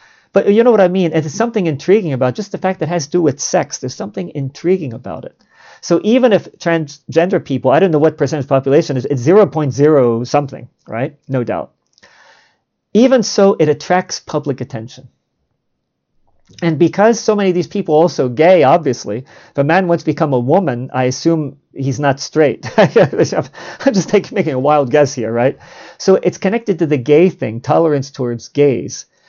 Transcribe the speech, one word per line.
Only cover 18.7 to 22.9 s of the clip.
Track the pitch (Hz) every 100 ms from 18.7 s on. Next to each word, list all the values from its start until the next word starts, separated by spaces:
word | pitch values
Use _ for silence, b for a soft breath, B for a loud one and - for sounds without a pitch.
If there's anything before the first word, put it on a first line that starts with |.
| 170 147 120 - 107
if | 135 - - -
a |
man | 143 175 185
wants | 170
to | -
become | - 156
a | 131
woman, | 123 175 175 120 131
I | 127
assume | 127 127 170 165 143 - _
he's | - 135 123
not | 147 135
straight. | - 156 147 - -
<laughs> | -
I'm | 185